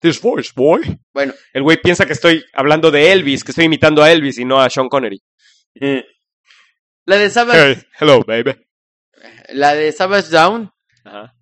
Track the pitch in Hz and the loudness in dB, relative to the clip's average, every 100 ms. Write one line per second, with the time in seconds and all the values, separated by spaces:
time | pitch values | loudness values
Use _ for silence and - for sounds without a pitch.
0 | 165 147 226 269 117 - 135 190 330 - | -2 -2 -4 -4 -8 -2 0 0 -2 -12
1 | _ 135 139 - _ 135 139 165 175 175 | _ -8 -8 -8 _ -6 0 0 0 -2
2 | 185 147 170 165 - - 139 156 160 147 | -2 0 0 0 -4 -6 0 2 2 4
3 | 156 190 143 135 - 135 165 156 156 151 | 4 2 0 -6 -8 -2 -2 2 2 4
4 | 151 170 139 117 123 135 127 139 131 139 | 4 4 0 -6 -2 0 0 -2 -4 -4
5 | 120 98 _ _ _ _ _ _ 139 135 | -6 -10 _ _ _ _ _ _ -6 -6
6 | - _ _ _ _ _ _ _ _ _ | -8 _ _ _ _ _ _ _ _ _
7 | - 196 208 208 240 196 139 120 _ _ | -2 0 2 0 0 2 2 0 _ _
8 | 151 131 107 113 120 - _ _ _ _ | 2 2 2 -4 -4 -8 _ _ _ _
9 | _ _ 113 113 _ 135 143 151 156 151 | _ _ -20 _ _ -2 0 0 -2 -2
10 | 190 202 165 160 170 226 208 _ _ _ | -2 -2 0 2 2 0 -10 _ _ _
11 | 104 104 110 _ | _ -20 -20 _